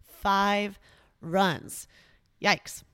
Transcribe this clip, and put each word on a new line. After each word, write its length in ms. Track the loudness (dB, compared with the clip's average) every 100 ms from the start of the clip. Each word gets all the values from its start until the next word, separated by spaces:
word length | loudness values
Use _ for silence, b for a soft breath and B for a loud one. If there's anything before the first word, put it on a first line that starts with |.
five 760 | _ -6 0 2 2 0 -2 -8 b b b b
runs. 680 | -2 2 2 0 -8 -16 -16 b b b b _
Yikes. 400 | 0 0 -2 -18 -20